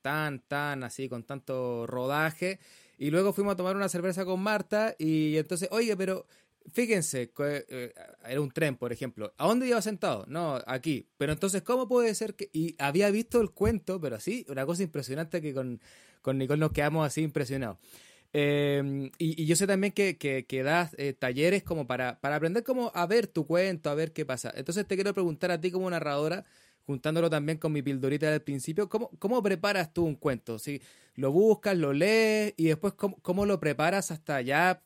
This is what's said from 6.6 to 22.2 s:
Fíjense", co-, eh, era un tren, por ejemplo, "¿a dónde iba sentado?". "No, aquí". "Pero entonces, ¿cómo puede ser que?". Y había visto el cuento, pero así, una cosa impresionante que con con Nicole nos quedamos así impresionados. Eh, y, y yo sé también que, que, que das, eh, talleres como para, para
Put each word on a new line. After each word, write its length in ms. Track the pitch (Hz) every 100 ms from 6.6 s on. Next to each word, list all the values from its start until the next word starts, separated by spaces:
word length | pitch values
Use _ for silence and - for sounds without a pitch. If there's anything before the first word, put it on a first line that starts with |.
| -
Fíjense", 600 | - 240 202 151 131 120
co-, 140 | - 143
eh, 460 | 143 - 127 120 - - - 117
era 140 | 135
un 100 | 143
tren, 240 | 160 156 127
por 140 | 120
ejemplo, 420 | 117 131 - 104 -
"¿a 100 | 160
dónde 200 | 240 254
iba 140 | 233
sentado?". 440 | 208 202 190 110 95
"No, 320 | 151 165 127 -
aquí". 400 | 131 160 131 - -
"Pero 160 | 143
entonces, 280 | 151 196 190
¿cómo 240 | - 254 240
puede 260 | 247 233 196
ser 200 | 220 -
que?". 140 | -
Y 220 | 156 165 -
había 300 | 139 160 208
visto 300 | 208 233 240
el 100 | 208
cuento, 480 | - 214 214 - 185
pero 160 | 147 113
así, 300 | - 240 185
una 160 | 135 135
cosa 180 | 175
impresionante 580 | 180 147 127 139 160 180
que 120 | 151
con 280 | 135 127 117 - - - _ -
con 140 | 135
Nicole 200 | 131 151
nos 120 | 156
quedamos 340 | - 147 160 151
así 160 | 151
impresionados. 560 | 156 151 123 135 117 92 - - - - _
Eh, 800 | 147 143 147 143 139 139 139 135 -
y, 220 | 160 160
y 40 | 156
yo 100 | 165
sé 120 | 196
también 260 | 196 202
que, 240 | 202 196 -
que, 280 | 143 135 120
que 180 | 131
das, 320 | 135 170 165 -
eh, 160 | 143
talleres 480 | 131 127 127 170 196
como 220 | - 165 127
para, 340 | 127 127
para 160 | 113